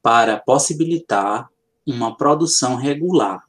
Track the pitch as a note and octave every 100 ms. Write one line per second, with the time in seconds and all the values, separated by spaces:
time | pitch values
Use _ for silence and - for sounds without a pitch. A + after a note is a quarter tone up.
0 | A#2+ A#2 A2 G#2+ - C3+ - D#3 E3 E3
1 | - G2+ G2 A2 B2 _ _ _ - A#2+
2 | A2+ A2 C#3 D3+ E3 - - B2+ C#3 D3
3 | F3 E3+ G2+ F#2+